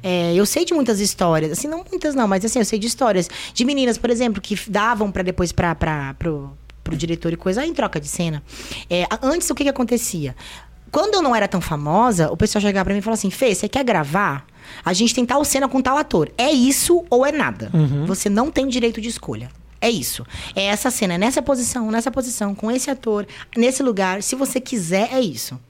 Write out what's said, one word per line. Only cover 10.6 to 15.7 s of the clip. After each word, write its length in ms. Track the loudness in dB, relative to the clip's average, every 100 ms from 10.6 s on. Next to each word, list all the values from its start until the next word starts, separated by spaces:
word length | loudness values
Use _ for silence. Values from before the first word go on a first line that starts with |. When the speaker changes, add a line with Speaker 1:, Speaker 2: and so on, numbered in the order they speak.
| -20 -20 -4
Speaker 1:
Quando 220 | 0 2
eu 80 | 2
não 140 | 2 2
era 120 | 2
tão 140 | 0
famosa, 680 | -2 -4 2 4 4 4 2
o 40 | 2
pessoal 220 | 0 2
chegava 240 | 2 2 0
pra 80 |
mim 60 | 0
e 20 |
falava 140 | 0 0
assim, 100 | -2
"Fê, 240 | 2 2 2
você 140 | 0
quer 140 | 0
gravar? 640 | 2 2 2 0 0 -2 -10 -20 -20 -8
A 100 | -2
gente 200 | 2 2
tem 120 | 2 2
tal 180 | 2 2
cena 220 | 2
com 120 | 2